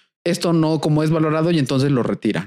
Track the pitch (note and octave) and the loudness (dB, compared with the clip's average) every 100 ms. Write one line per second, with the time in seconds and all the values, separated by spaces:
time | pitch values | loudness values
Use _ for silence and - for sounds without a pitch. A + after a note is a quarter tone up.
0 | _ _ E3+ E3 F3+ E3 D#3 D#3+ D#3+ D3+ | _ _ -4 -2 0 2 2 0 0 0
1 | D#3 D#3+ D#3 D#3 E3 E3+ B2+ C3+ C#3+ B2+ | 2 0 0 0 0 0 0 0 0 0
2 | G#2 G2+ G#2+ F2+ | 0 -2 -2 -2